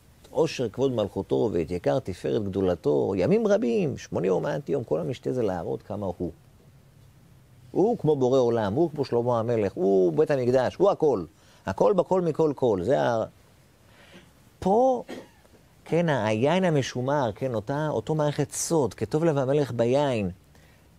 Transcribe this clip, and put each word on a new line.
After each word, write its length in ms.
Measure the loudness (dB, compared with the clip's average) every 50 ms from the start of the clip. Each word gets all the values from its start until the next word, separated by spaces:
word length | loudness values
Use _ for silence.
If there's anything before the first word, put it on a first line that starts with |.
| _ -20 -20 -20
את 60 | -20 -6
עושר 380 | -2 -2 -2 0 -2 -4 -6 -4
כבוד 240 | -2 -2 -2 0
מלכותו 580 | 0 -2 -2 -2 -4 -6 -4 -2 -2 0 0 0
ואת 180 | 0 -2 -2 -2
יקר 280 | -6 -4 -2 -2 -2 -2
תפארת 460 | -4 -6 -10 -8 -6 -4 -2 -2 -2
גדולתו, 680 | -2 -2 0 0 0 0 0 0 0 0 0 0 0 0
ימים 300 | 0 2 2 2 2 2
רבים, 520 | 2 2 2 2 0 0 0 0 -2 -4 -6
שמונים 300 | -10 -8 -6 -4 -2 0
יום, 140 | 0 0
מאה 140 | -2 -2 -4 -6 -4 -4
יום, 160 | -4 -4 -2
כל 160 | -4 -4 -4
המשתה 320 | -4 -6 -8 -6 -6 -4
זה 100 | -2 -2
להראות 400 | -2 -2 -2 -4 -4 -6 -8 -8
כמה 240 | -8 -10 -8 -6 -6
הוא." 260 | -6 -6 -6 -6 -8 -8 -12 -20 -20 -20 -20 -20 -20 -20 -20 -20 -20 -20 -20 -20 -20 -20 -20 -20 -20 -20 -20 -20 -20 -20 -20 -20 -6
הוא 280 | 0 2 2 2 0 0
כמו 180 | 0 0 2
בורא 220 | 2 2 4 4 4
עולם, 340 | 4 4 2 2 0 0
הוא 180 | 0 0 0 0
כמו 140 | -2 -4 -4
שלמה 340 | -2 0 0 0 0 0 0
המלך, 340 | 0 0 0 0 0 -2
הוא 400 | -2 0 0 2 4 4 4 4
בית 180 | 2 2 2 2
המקדש, 440 | 2 0 2 2 4 4 2 0 0
הוא 160 | 2 2 2
הכל. 340 | 4 2 2 2 2 0 -2 -8 -14 _ -20 -20 -20 -10 _
הכל 260 | -8 -2 2 2 4
בכל 280 | 4 2 2 2 0 0
מכל 320 | 0 0 0 2 0 0 0
כל, 260 | 2 2 2 2 2
זה 180 | 2 0 2 2
ה-, 240 | 2 2 0 0 -2 -4 -8 -16 -20 _ _ _ _ _ _ _ _ -20 -20 -20 -20 -20 -20 -20 -20 -20 _ _ _ -20 _ _
פה, 440 | 0 2 4 4 4 2 2 -2 -4 -10 -14 -16 -16 -18 _ -20 _ _ -20 -20 _ _ _ -20 _
כן, 240 | -2 0 0 2 2
היין 560 | 2 2 2 0 2 2 2 2 2 2 2
המשומר, 640 | 2 2 0 0 -2 -4 -4 -2 0 0 0 0 -2 -2
כן, 200 | -4 -6 -4 -4
אותה, 340 | -4 -4 -4 -4 -4 -2 -2
אותו 260 | -2 -4 -2 -2 -2
מערכת 380 | 0 0 0 0 -2 -4 -4
סוד, 420 | -4 -8 -4 -2 0 0 0 0 -2
כטוב 300 | -6 -6 -4 -2 0 0
לב 140 | 2 2 0
המלך 340 | 0 0 0 0 0 -2
ביין, 580 | -2 0 0 2 2 2 2 0 0 -2 -2 -4 -6 -10 _ _ -20 -20 -20 -20 -20 -20 _ -20 -20